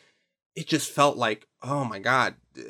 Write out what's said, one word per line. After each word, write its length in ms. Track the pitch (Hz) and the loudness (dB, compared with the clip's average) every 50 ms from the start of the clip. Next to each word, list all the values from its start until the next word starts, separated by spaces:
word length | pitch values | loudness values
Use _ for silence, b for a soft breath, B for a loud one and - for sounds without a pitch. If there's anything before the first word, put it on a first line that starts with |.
| _ _ _ _ _ _ _ _ _ _ - | _ _ _ _ _ _ _ _ _ _ -14
it 120 | - - | -12 -6
just 240 | - 160 143 - - | -2 -2 -2 -2 -2
felt 260 | - 143 143 147 - | 2 4 4 4 4
like, 300 | - 120 110 107 - _ _ _ - - | 2 0 0 -2 -2 _ _ _ -12 -8
"Oh 200 | 127 143 143 135 | -6 -4 -4 -4
my 120 | 117 104 98 | -4 -6 -4
God, 360 | 101 117 127 131 117 98 - - _ _ - 65 57 - | 0 2 2 2 2 0 -2 -8 _ _ -20 -18 -16 -12